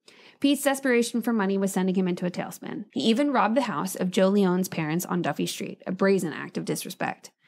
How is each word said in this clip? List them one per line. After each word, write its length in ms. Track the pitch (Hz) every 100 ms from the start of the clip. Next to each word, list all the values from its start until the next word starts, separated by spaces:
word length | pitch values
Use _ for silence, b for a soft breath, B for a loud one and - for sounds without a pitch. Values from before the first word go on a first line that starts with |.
| B B B B
Pete's 220 | 277 285
desperation 600 | 277 269 269 240 233 240
for 120 | 233
money 240 | 233 190 196
was 160 | 196
sending 220 | 190 185 185
him 120 | 185
into 180 | 175 180
a 60 |
tailspin. 540 | - - - - - 208
He 80 | -
even 300 | 254 226 294
robbed 240 | 247 202 233
the 80 |
house 320 | 254 147 190 -
of 160 | 185
Joe 160 | 185 190
Leone's 400 | 202 190 180 185
parents 380 | - 156 165 180
on 160 | 175
Duffy 260 | 165 151 175
Street, 340 | - 135 - -
a 40 |
brazen 420 | 185 196 196 170
act 240 | - 143 -
of 80 | 165
disrespect. 640 | 151 - - - - - _